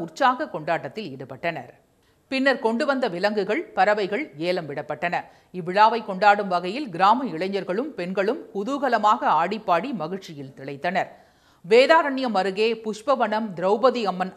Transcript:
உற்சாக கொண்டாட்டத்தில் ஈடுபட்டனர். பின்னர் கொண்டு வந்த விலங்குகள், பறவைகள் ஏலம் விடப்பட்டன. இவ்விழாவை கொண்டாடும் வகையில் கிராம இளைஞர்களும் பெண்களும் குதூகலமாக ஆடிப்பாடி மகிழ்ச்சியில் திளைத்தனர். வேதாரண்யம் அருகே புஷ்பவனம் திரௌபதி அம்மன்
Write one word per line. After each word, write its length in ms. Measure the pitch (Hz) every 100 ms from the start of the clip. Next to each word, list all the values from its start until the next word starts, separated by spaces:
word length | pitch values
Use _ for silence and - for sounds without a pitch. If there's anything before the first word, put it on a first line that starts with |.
| 165
உற்சாக 460 | - 262 262 302 165
கொண்டாட்டத்தில் 560 | 156 160 143 208 190 131
ஈடுபட்டனர். 580 | 135 127 170 156 123 - _ _ _ _ -
பின்னர் 320 | 262 269 247 220
கொண்டு 180 | 233 285
வந்த 160 | 262 247 175
விலங்குகள், 480 | 202 214 190 254 - -
பறவைகள் 440 | 190 208 190 214 311 143 170
ஏலம் 200 | 180 151
விடப்பட்டன. 460 | 143 147 147 175 170 - _ _ 180
இவ்விழாவை 420 | 170 190 220 240 226
கொண்டாடும் 460 | 185 208 208 196 175
வகையில் 340 | 180 233 285 165
கிராம 320 | 190 240 254 160
இளைஞர்களும் 560 | 190 196 180 185 294 -
பெண்களும் 420 | 175 190 196 294 - 196
குதூகலமாக 680 | 208 277 262 233 208 240 269 156
ஆடிப்பாடி 480 | 180 214 208 170 240 226
மகிழ்ச்சியில் 520 | 156 185 190 147 135 135
திளைத்தனர். 500 | 135 139 175 185 - - _ _ _ _ 165
வேதாரண்யம் 640 | 226 269 320 294 262 254 202
அருகே 300 | 190 190 226 220 220
புஷ்பவனம் 600 | 208 - 262 220 214 220 170
திரௌபதி 440 | 185 220 262 247 202
அம்மன் 220 | 180 185